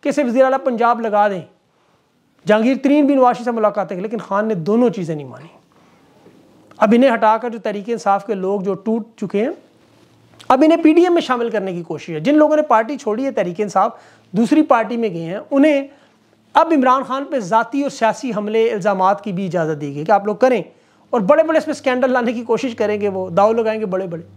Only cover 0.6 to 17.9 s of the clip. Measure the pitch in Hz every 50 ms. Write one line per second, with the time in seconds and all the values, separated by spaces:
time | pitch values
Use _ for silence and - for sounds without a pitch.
0.6 | 269 269 247 214 233 233 240 233 233 226 202 208 208 208 202 185 143 - _ _
1.6 | _ _ _ _ _ _ _ _ _ _ _ _ _ _ _ _ _ 160 208 214
2.6 | 226 240 269 254 - 277 285 294 294 269 285 269 254 247 240 - 233 240 240 226
3.6 | 214 208 202 208 196 165 196 175 190 220 220 226 175 - 196 196 214 220 220 180
4.6 | 156 165 208 233 247 240 - - 180 151 165 151 143 131 117 127 143 165 _ _
5.6 | _ _ _ _ _ _ _ _ _ _ _ _ _ - _ _ _ _ _ _
6.6 | _ _ - _ - 214 220 233 254 277 233 220 208 214 220 220 226 247 226 233
7.6 | 185 220 208 208 196 208 233 220 - 202 196 196 196 - 220 196 185 185 202 208
8.6 | 185 196 190 185 196 226 220 233 214 - _ _ - 175 - 202 214 269 349 -
9.6 | _ _ _ _ _ _ _ _ _ _ _ _ _ _ _ _ - - 247 262
10.6 | 285 311 330 330 330 302 311 339 339 359 349 339 - - 254 240 240 233 214 214
11.6 | 190 190 185 170 170 - 170 147 - - 170 151 156 226 294 302 302 302 302 302
12.6 | 302 302 254 220 226 226 285 262 - 226 208 220 269 269 262 - 196 175 175 165
13.6 | 214 208 - 190 190 233 - - - - _ _ _ _ - 180 240 - 294 311
14.6 | 302 302 269 233 226 202 247 233 233 214 175 165 165 165 180 214 - - 294 277
15.6 | 269 311 294 277 277 277 - _ _ _ _ _ _ _ _ _ _ _ _ 277
16.6 | 330 320 320 294 254 254 254 269 254 - 247 269 285 277 302 269 220 170 208 226
17.6 | 233 226 - 277 285 277